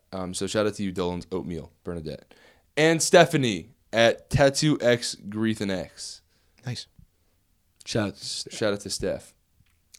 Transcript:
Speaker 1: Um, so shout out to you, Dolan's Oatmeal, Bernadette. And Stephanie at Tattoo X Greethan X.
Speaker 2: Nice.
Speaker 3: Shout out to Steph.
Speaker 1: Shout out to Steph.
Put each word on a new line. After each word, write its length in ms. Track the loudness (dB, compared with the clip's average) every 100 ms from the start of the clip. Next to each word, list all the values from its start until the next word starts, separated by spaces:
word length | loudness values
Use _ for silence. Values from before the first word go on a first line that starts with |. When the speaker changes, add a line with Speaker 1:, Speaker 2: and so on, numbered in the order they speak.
| _
Speaker 1:
Um, 200 | -10 -8
so 140 | -6 -4
shout 180 | 0 0
out 100 | -2
to 80 |
you, 80 | -4
Dolan's 340 | -2 -2 -4 -6
Oatmeal, 380 | -8 -6 -10 -12 _
Bernadette. 500 | -12 -10 -10 -12 -16 -20 -20 _ _ 0
And 240 | 2 2
Stephanie 680 | 6 8 8 4 0 -2 -6 _ _
at 360 | 4 4 4 0
Tattoo 480 | 4 4 4 0 2
X 340 | 2 2 0 -10 -10
Greethan 400 | -4 -2 -2 -4
X. 520 | -4 -6 -12 -16 -18 _ _ _ _ -10
Speaker 2:
Nice. 220 | -10 -12 _ -20 _ _ _ _ _ _ _ -6
Speaker 3:
Shout 220 | -4 -4
out 60 | -6
to 80 | -12
Steph. 280 | -10 -10
Speaker 1:
Shout 200 | -4 -4
out 60 | -4
to 80 | -6
Steph. 440 | -6 -4 -6 -10 _ _ _ _ _ _